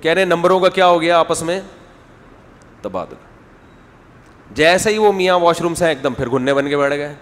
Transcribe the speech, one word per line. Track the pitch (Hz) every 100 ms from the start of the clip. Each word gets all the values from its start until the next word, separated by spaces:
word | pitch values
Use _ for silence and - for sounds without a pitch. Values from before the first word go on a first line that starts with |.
کہہ | 156
رہے | 170
ہیں | 185
نمبروں | 170 170 185
کا | 185
کیا | 180 180
ہو | 175
گیا | 160 170
آپس | 160 165
میں | 165 180 190 - - - - - - - - - - -
تبادلہ۔ | 101 92 85 - - - - - - - - - - - - - -
جیسے | 107 156 180 214
ہی | 214
وہ | 214
میاں | 196 185 180
واش | 170 165
روم | 170
سے | 165 170
ایک | 143
دم | 135
پھر | 120 127
گھننے | 131 127
بن | 139 139
کے | 143
بیٹھ | 139
گئے | 147 147 147